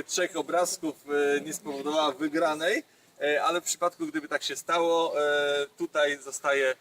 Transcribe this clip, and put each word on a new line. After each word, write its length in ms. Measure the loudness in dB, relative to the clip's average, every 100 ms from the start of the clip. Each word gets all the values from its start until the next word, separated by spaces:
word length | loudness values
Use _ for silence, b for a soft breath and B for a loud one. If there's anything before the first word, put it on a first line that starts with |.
trzech 340 | -2 -2 -2 -2
obrazków, 580 | -2 0 0 -2 -6 -6 -2 0 2 2
e, 40 |
nie 120 | -2
spowodowała 580 | -10 -8 -6 -2 0 0
wygranej, 720 | 0 -2 0 0 0 0 -2 -4 b b b
e, 220 | 0 2
ale 180 | 2 0
w 20 |
przypadku, 440 | -2 -2 -2 -2 -4
gdyby 200 | -4 -4
tak 160 | -4
się 120 | -4 -6
stało, 680 | -2 2 4 2 2 2
e, 440 | 2 2 2 0 -2 -4
tutaj 400 | -4 2 2 0
zostaje 580 | -8 -6 0 2 2 0